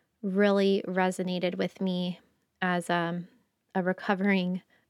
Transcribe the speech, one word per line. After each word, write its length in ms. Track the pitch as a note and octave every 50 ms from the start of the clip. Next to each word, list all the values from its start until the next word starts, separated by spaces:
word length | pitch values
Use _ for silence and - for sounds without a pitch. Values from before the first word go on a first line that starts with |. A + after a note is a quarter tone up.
| _ _ _ _
really 640 | G#3+ F#3+ F#3 G3+ G#3 G3+ G3 G3+ G3 G3 G3 - - -
resonated 680 | F3+ F#3+ F#3 F#3 F#3 - F3+ F3+ F3+ F3 F3+ F3+ F#3 F#3+
with 220 | F#3+ F3+ - -
me 380 | F#3+ F#3 F3+ F3+ F3+ F3+ E3+ - _ _ _ _ _ _ _ _
as, 300 | F#3+ F3+ F3+ F3 E3+ -
um, 380 | F3 F3 E3+ E3+ F3 F3 E3+ - _ _ _ _ _ _ _ _
a 120 | - F#3+ F3
recovering 800 | F#3 F#3 - - - G3+ F#3 G3 G3+ F#3+ F#3 F3+ F3+ F3+ F#3 - _ _ _ _